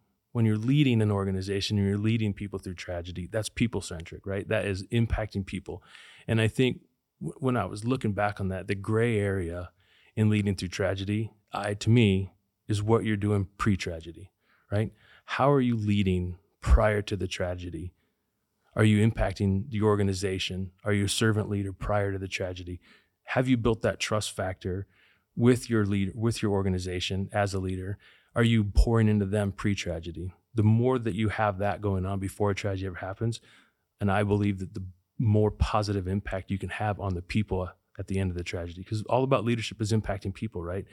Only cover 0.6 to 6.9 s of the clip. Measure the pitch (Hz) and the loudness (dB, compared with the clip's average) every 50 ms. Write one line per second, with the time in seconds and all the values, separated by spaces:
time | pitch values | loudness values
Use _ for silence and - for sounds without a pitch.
0.6 | 110 127 143 151 143 127 117 110 107 104 101 98 98 98 95 95 92 101 98 98 | 2 2 4 4 4 4 4 4 4 4 2 2 0 0 -2 -2 -4 -4 -4 -4
1.6 | - - 107 101 98 98 101 104 107 110 117 113 110 101 98 - 101 95 98 95 | -2 0 2 2 4 2 2 2 2 0 0 2 0 -2 -2 -4 -8 -10 -10 -10
2.6 | - 98 87 - - - 87 87 85 90 82 90 85 - - 110 104 - - - | -8 -10 -10 -10 -10 -8 -8 -8 -8 -8 -10 -10 -8 -6 -6 -6 -6 -6 -2 -2
3.6 | 120 113 - 98 - - 87 82 85 - - - - 95 95 101 - 101 110 101 | -2 0 0 -4 -6 -6 -10 -12 -12 -14 -16 -12 -8 -6 -6 -6 -2 -2 -2 -2
4.6 | 95 104 95 95 - - 120 117 117 - - 113 110 - - 98 95 - 101 90 | 0 -2 -4 -4 -4 -2 0 0 2 2 0 -4 -4 -4 -4 -6 -6 -6 -8 -10
5.6 | - - 82 - - - - - - - - - - - 113 110 110 110 - - | -10 -10 -14 -14 -16 -20 -20 -20 -20 -20 -20 -12 -4 -2 0 2 2 2 2 2
6.6 | 127 123 - - - _ | 2 0 0 -4 -10 _